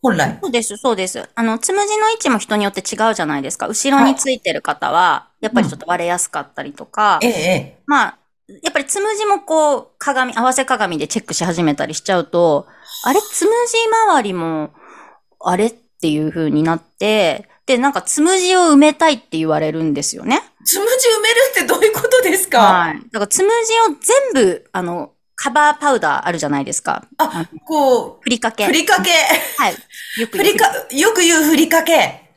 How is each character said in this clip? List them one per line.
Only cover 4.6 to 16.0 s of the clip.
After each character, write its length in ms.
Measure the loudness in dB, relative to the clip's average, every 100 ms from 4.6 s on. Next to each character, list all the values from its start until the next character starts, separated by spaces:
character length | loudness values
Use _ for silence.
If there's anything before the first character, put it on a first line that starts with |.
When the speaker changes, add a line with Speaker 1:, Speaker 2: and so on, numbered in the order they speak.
Speaker 2:
方 300 | -6 -4 -2
は、 60 | 2
Speaker 1:
は 280 | 2 0 -6 _
い。 20 |
Speaker 2:
や 60 | -2
っ 20 |
ぱ 80 | -2
り 80 | -2
ち 60 |
ょ 20 | -6
っ 20 |
と 60 | -4
割 180 | -4
れ 40 | -2
や 100 | -4
す 120 | -4
か 100 | -8
っ 140 | -12
た 80 | -14
り 100 | -14
と 140 | -14 -12
か。 320 | -2 2 2
Speaker 1:
う 60 | 2
ん。 20 |
え 20 |
え、 20 |
え 40 | 0 0 -2 -4 _
え。 20 |
Speaker 2:
ま 180 | -2 0
あ、 140 | 0 -4 _ _ _ -8
や 60 | -4
っ 20 |
ぱ 60 | -4
り 60 | -4
つ 120 | -4
む 160 | -4
じ 120 | -2 -2
も 140 | -2
こ 360 | 0 2 2 0
う、 120 | -6 _
鏡、 360 | -4 -2 -2
合 80 | 0
わ 100 | 0
せ 120 | 0
鏡 340 | 0 -2 -2 -4
で 80 | -4
チ 120 | -6
ェ 40 |
ッ 40 | -6
ク 80 |
し 100 | -4
始 180 | -2 0
め 120 | 0 0
た 100 | -4
り 80 |
し 60 | -6
ち 120 | -2
ゃ 60 | -2
う 60 |
と、 420 | 0 2 2 2 -2 -20 -20 -6
あ 80 | 0
れ、 80 | 0
つ 240 | 0 -2
む 80 | 0 2 0
じ 80 | 0 0 2 2
周 140 | 2
り 100 | 0
も、 380 | -4 -4 -6 -8 _ -20 -20 -20 _ _ _
あ 180 | -2 0
れ 100 | 0
っ 40 |
て 380 | -4 _ _